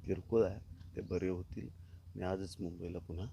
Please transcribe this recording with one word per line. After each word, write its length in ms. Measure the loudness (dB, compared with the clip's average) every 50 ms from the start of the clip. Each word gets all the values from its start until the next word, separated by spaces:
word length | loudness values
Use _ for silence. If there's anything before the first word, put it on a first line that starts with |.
| 2
किरकोळ 400 | 2 0 0 2 6 8 8 8
आहे, 160 | 8 4 -2 -8 -10 -12 -12 -12 -8 -6
ते 40 | -6
बरे 280 | -2 0 2 2 4 2
होतील 400 | 2 0 -2 -4 -4 -6 -6 -6 -8 -12 -14 -14 -14 -14 -14 -10 -4
आणि 80 | -2
आजच 340 | 2 2 2 2 0 -4 -4 -4
मुंबईला 380 | -4 -4 -4 -4 -4 -4 -4 -4
पुन्हा 280 | -4 -4 -4 -4 -4 -4